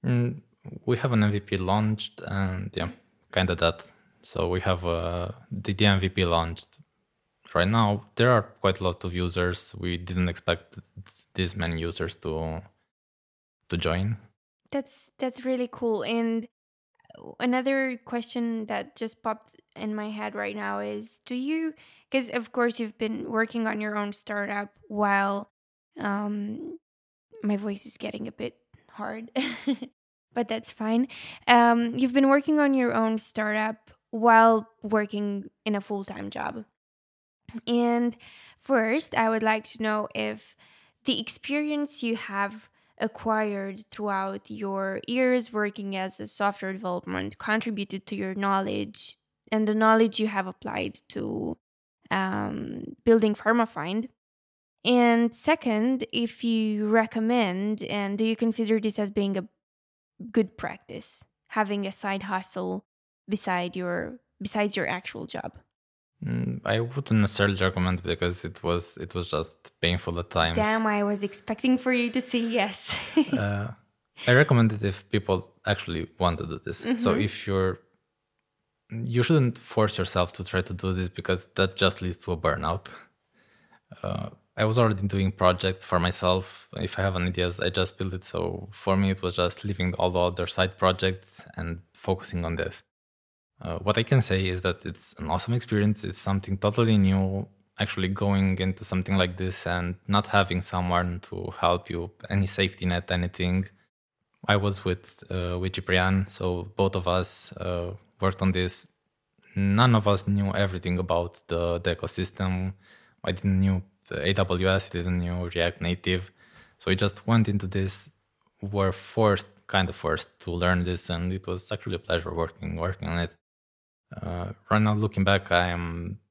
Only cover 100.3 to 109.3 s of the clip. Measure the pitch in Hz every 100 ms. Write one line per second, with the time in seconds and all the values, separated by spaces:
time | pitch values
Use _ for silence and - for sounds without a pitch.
100.3 | 104 95 90 92 90 90 87 90 87 -
101.3 | - - 92 85 87 - 85 87 _ -
102.3 | 101 95 - 95 - 92 87 90 90 87
103.3 | - 90 90 92 _ _ _ _ _ _
104.3 | _ - 104 101 95 - 90 - - -
105.3 | 92 87 90 92 95 95 92 92 95 95
106.3 | - 92 87 87 - 98 95 90 90 87
107.3 | - - - 90 87 87 101 _ _ 95
108.3 | 95 95 92 90 - - _ _ _ _